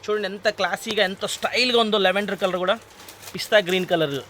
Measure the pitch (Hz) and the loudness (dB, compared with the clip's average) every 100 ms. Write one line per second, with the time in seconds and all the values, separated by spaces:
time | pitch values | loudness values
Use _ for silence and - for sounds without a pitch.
0 | - 214 190 202 214 208 180 190 226 214 | -2 -4 -4 -2 -2 0 -4 -4 -4 0
1 | 185 196 202 - - 220 254 240 220 214 | 0 0 -6 -4 -2 0 2 2 4 4
2 | 185 190 202 202 190 180 180 226 - - | 2 2 -2 -2 0 0 0 -2 -4 -20
3 | - - - 185 - 214 175 185 180 170 | -20 -18 -14 -10 2 2 4 -2 2 2
4 | 156 139 - | 2 -2 -8